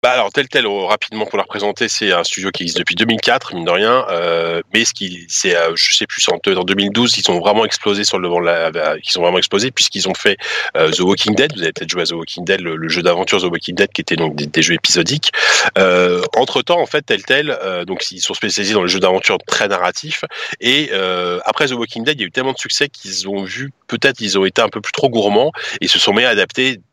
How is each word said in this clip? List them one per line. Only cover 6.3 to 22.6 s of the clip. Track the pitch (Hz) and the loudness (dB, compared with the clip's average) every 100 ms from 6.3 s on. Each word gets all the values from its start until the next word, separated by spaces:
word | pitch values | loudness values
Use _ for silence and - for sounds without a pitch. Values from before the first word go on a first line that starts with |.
en, | 90 - 92 | 0 0 0
en | 90 | 2
deux | 98 | 2
mille | 101 | 2
douze, | 107 120 - | 2 2 2
ils | |
sont | - 87 | 0 2
vraiment | 92 104 | 4 4
explosés | 110 - 107 101 | 2 0 0 0
sur | 104 98 | 0 0
le | 90 | 0
devant | 87 | 0
de | 87 | 2
la, | 85 82 | 2 0
la, | 82 78 78 | 0 -2 -2
ils | - | -2
sont | 90 | 0
vraiment | 87 90 | 2 2
explosés | - 101 120 | 2 0 0
puisqu'ils | - - 98 92 | 0 0 0 -4
ont | |
fait, | 92 107 98 - - - - | 0 0 0 -4 -4 -4 2
euh, | 80 | 2
The | - | 4
Walking | 90 101 107 107 | 2 2 2 2
Dead. | 139 - | 2 0
Vous | |
avez | 82 | -4
peut-être | - 80 | -4 -6
joué | 87 | -4
à | 82 | -4
The | |
Walking | 85 80 - | -4 -8 -10
Dead, | 87 95 | -2 -2
le, | 87 80 | 0 -6
le | 80 | -2
jeu | 82 | 0
d'aventure | 87 85 92 101 | 2 2 2 0
The | 90 | 0
Walking | 85 - 90 | -2 -6 0
Dead, | 101 | 0
qui | - | 0
était | 82 82 | -4 -2
donc | 80 73 | -2 -2
des, | 73 | -4
des | 78 | 0
jeux | 76 | 0
épisodiques. | 82 - - 165 143 - - - - - - | 0 0 0 0 0 -2 0 2 2 2 2
Euh, | 95 90 90 90 92 110 | 4 4 4 2 0 0
entre-temps, | 131 135 120 175 | 0 0 0 0
en | 143 | 0
fait, | 151 | -2
Telltale, | 151 107 - 131 151 127 | -2 -4 0 0 0 -4
euh, | 95 90 87 | -4 -4 -4
donc | 92 - | -6 -6
ils | 90 | -6
sont | - | -6
spécialisés | 98 107 98 98 | -4 -4 -2 0
dans | 107 | 2
les | 90 | 2
jeux | 92 | 2
d'aventure | 92 92 - 95 - | 2 2 2 0 0
très | - 107 | -2 0
narratifs, | 95 90 - 151 160 - - - - | 2 0 -2 -6 -8 -8 -8 -10 -4
et, | 117 139 147 | 2 2 2
euh, | 101 92 90 90 90 - | 0 0 0 -2 -2 -2
après | - 147 | 0 0
The | 127 | 0
Walking | 113 - | -6 -4
Dead, | 117 151 | -2 -2
il | |
y | 95 | -2
a | |
eu | |
tellement | - 131 | -2 -4
de | |
succès | 123 | -4